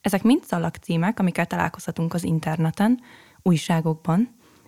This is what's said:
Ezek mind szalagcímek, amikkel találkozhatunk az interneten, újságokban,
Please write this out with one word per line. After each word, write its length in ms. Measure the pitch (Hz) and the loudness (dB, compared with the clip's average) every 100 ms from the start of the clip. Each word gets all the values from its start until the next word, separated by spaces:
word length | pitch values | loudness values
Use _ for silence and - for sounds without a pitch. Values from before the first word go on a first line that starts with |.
Ezek 220 | 202 190 | -2 2
mind 200 | 226 311 | 4 2
szalagcímek, 760 | - 175 165 - - 165 180 240 | 0 -4 -4 -6 -4 0 0 0
amikkel 260 | 180 165 170 | 0 0 -2
találkozhatunk 680 | 175 170 - - 165 165 | -2 -2 -4 -8 -4 -4
az 100 | 175 | -2
interneten, 760 | 180 160 160 160 160 - 214 247 - - - _ | -2 -2 -2 -2 0 2 2 0 -4 -20 -20 _
újságokban, 920 | 190 160 - 165 160 156 - 175 240 - - _ | 0 2 2 0 0 -2 0 0 0 -6 -20 _